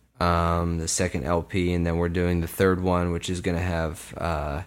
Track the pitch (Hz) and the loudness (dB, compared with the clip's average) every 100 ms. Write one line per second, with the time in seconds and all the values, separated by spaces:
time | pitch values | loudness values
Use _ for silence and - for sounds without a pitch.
0 | _ - 87 85 85 85 85 82 80 - | _ -2 2 4 4 2 0 0 -2 0
1 | 92 90 65 87 78 98 87 87 85 82 | 0 -2 0 0 0 0 2 2 0 0
2 | 87 87 87 87 82 - 95 92 92 90 | 0 0 2 0 0 2 2 2 2 2
3 | 87 85 - 90 92 85 90 85 80 82 | 0 -2 -4 -4 -2 -2 -2 -2 -2 -6
4 | - - 85 78 73 76 | -12 -6 -4 -2 -4 -6